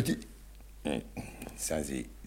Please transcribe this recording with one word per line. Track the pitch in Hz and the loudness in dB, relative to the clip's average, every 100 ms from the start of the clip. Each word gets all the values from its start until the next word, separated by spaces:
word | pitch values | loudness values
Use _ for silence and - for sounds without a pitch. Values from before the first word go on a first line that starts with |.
Die, | 131 - - - - - - - | 10 6 0 -10 -12 -12 -14 -2
hm, | - 65 - - - - - - | 2 2 2 -4 -6 -6 -8 -2
sagen | - 78 | 2 4
Sie, | 71 65 57 - | 4 2 0 -6